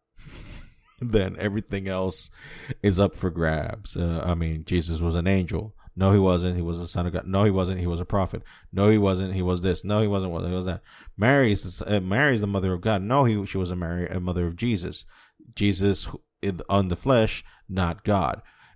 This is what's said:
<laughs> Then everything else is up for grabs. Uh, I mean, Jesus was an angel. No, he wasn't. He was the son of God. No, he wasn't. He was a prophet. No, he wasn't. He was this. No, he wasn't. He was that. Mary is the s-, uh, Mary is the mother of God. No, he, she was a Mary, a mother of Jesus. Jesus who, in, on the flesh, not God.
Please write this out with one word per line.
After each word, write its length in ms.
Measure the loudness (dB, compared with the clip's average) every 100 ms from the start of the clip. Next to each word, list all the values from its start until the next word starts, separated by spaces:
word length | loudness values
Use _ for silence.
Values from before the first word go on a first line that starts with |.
| _ -20
<laughs> 100 | -20 -18 -16 -18 -20 _ _ _
Then 320 | 0 0 0 -2
everything 480 | -4 -4 -4 -6 -4
else 420 | -2 -2 -4 -12 -18 -20 -16 -12 -2
is 200 | 2 4
up 160 | 2 2
for 120 | -4
grabs. 680 | 0 0 0 -2 -8 -10 -4
Uh, 260 | -2 -2
I 100 | -2
mean, 300 | 0 -2 -4
Jesus 360 | -2 -2 0 -2
was 160 | 0 0
an 100 | 2
angel. 480 | 2 0 -4 -6 -12 -16
No, 180 | 0 4
he 60 | 6
wasn't. 380 | 6 4 2 -2
He 60 |
was 160 | -2 -4
the 80 | -4
son 200 | -4 -2
of 60 |
God. 140 | -4 -2
No, 180 | 2
he 60 | 4
wasn't. 300 | 4 0 0
He 60 | -2
was 140 | -2
a 40 |
prophet. 380 | -2 0 0 -4 -12 -20 -8
No, 160 | 2 4
he 100 | 6
wasn't. 360 | 4 2 -2
He 80 | -2
was 180 | 0 0
this. 240 | 0 -2
No, 160 | 0 0
he 80 | 2
wasn't. 240 | 0 -2
He 220 | -4 -4
was 120 | -4 -4
that. 160 | -6 -10 -20 -18 0
Mary 360 | 2 4 4
is 100 | 2
the 60 | -2
s-, 280 | -10 -2 0
uh, 40 |
Mary 340 | 0 2 2
is 60 | 2
the 60 | 0
mother 260 | 0 0
of 80 | -2
God. 220 | 0 -2
No, 220 | 2 2
he, 200 | 4 2 -2
she 120 | -4
was 120 | -4
a 60 | -4
Mary, 320 | -4 -4 -4
a 100 | -4
mother 280 | -2 0 -2
of 100 | -2
Jesus. 480 | -2 -2 -4 -10 -16 -20 _ _ -18
Jesus 500 | 0 0 4 2 2
who, 180 | -4 -12 -16 _
in, 200 | -6 -6 0
on 200 | 2 2
the 80 | 0
flesh, 480 | 2 4 4 -2 -12 -20 -8
not 360 | -2 -2 -2
God. 380 | 0 2 0 -4 -10 _ -20